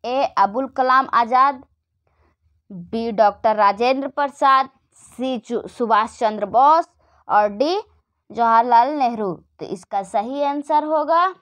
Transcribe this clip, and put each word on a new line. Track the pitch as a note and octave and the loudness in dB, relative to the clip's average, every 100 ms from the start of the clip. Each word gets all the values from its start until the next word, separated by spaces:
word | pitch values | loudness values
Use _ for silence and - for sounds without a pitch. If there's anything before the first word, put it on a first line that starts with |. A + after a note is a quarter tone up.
ए, | A#3 C4 C#4 - | -4 -2 -2 0
अबुल | G3+ A3 C4+ | 0 0 -6
कलाम | - B3+ C4 C4 | -2 2 2 2
आजाद, | A#3 A#3 B3+ C#4 C4 _ _ _ _ _ _ _ _ _ _ _ | 0 2 2 2 0 _ _ _ _ _ _ _ _ _ _ _
बी, | F#3+ E3+ A3+ A#3 | -18 -10 -6 -6
डॉक्टर | G#3 G#3 G3+ A3+ | 2 2 2 -2
राजेंद्र | G#3+ G3+ G3+ B3 C4+ C4+ | 2 0 2 0 0 -4
प्रसाद, | - C#4+ - C4+ C4+ C4+ _ _ | -6 -6 0 2 2 0 _ _
सी, | _ _ - C4 B3 | _ _ -8 -6 -6
चु-, | - A#3+ - | -6 -8 -8
सुभाष | - A#3 G#3+ A3+ - | -8 0 0 0 -2
चंद्र | A3+ G#3+ | -4 -2
बोस | G3+ A3 C#4 D#4+ E4 _ _ _ - | -2 2 4 4 0 _ _ _ 0
और | G3+ G#3 | 0 0
डी, | G3+ C#4+ G4 - _ _ _ _ | -2 -2 -2 -8 _ _ _ _
जवाहरलाल | G#3+ A#3 A3+ B3 A#3 - | -2 2 2 4 4 4
नेहरू। | D4+ B3 A3+ G3+ E3 _ _ | 0 -2 -2 -6 -8 _ _
तो | |
इसका | D#3 F#3+ - G3+ | -12 -12 -8 -8
सही | F#3+ A3 A3+ C#4 | -4 -6 -4 -4
आंसर | C#4+ C#4+ C#4+ D4+ | -4 -4 -2 -2
होगा | D4+ D#4 D4 E4 F#4 F#4 | 0 -2 0 0 0 -4